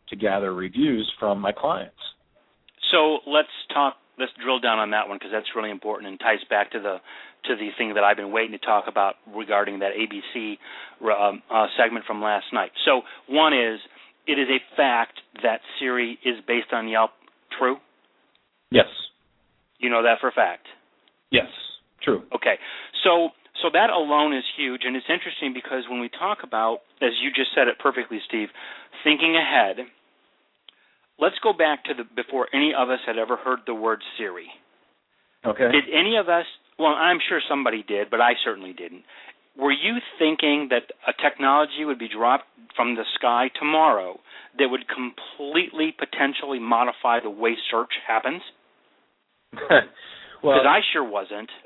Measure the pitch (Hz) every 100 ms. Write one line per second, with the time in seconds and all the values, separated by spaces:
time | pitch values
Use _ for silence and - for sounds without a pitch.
0 | - 98 104 98 98 90 92 120 151 117
1 | 107 - 107 101 101 104 147 185 - -
2 | - - _ _ _ _ _ - - 180
3 | 156 151 143 147 151 - - 143 139 -
4 | _ - 127 - 123 127 120 110 104 107
5 | 101 101 95 110 - 117 107 101 107 101
6 | 101 95 117 104 - 104 101 117 101 92
7 | - - - _ - 110 107 - 113 104
8 | 101 104 101 110 113 104 - 104 113 107
9 | 98 - - 104 110 101 101 98 98 101
10 | 113 104 - 120 107 101 - - - -
11 | 113 101 101 101 - 113 107 - 117 117
12 | - 107 107 104 - 113 90 - - 127
13 | - - - 147 156 135 117 110 - -
14 | - _ - 143 131 131 - - 135 120
15 | 113 - - - 120 113 - - 131 123
16 | 120 120 127 113 - 120 - 120 113 113
17 | 110 - _ _ - - 127 135 _ _
18 | _ _ _ _ _ _ - 123 - -
19 | - _ _ _ _ _ _ - 123 117
20 | 117 113 131 127 98 87 - - _ _
21 | _ _ - 123 - - - - _ -
22 | - 98 - - 117 - - - - -
23 | 190 170 165 - _ - 170 165 220 180
24 | 147 147 151 135 - - 135 127 127 127
25 | - 175 175 - 139 127 - 131 120 123
26 | 120 - 185 208 160 113 113 113 _ -
27 | 127 117 135 135 131 - 120 - 143 127
28 | 113 107 - 113 104 - - - - -
29 | 151 147 165 165 147 139 98 95 127 _
30 | _ _ _ _ _ _ _ _ _ _
31 | _ - 170 180 226 175 156 143 - 127
32 | 117 123 - 131 117 135 151 135 127 127
33 | - 113 113 117 131 127 123 110 110 107
34 | - - 104 90 82 - _ _ _ _
35 | _ _ _ _ 113 104 123 143 131 156
36 | 196 226 175 170 170 - _ - 160 151
37 | 170 175 - 170 - 143 123 110 104 101
38 | 104 117 120 120 120 98 92 87 85 87
39 | - - - - _ - 139 143 190 240
40 | - - 156 156 151 147 139 123 - -
41 | - - 147 - 139 143 151 147 151 127
42 | 113 107 120 135 - _ - - 120 117
43 | 104 - 127 120 131 - 147 156 160 107
44 | 92 95 _ - - 127 135 127 120 -
45 | 123 - - - 143 160 170 156 160 -
46 | - - 139 - 143 131 117 117 123 -
47 | 123 117 113 101 117 110 - 117 120 -
48 | - 113 127 - - - _ _ _ _
49 | _ _ _ _ _ - - 143 - -
50 | - - - - 147 135 131 190 202 160
51 | 123 101 95 104 110 -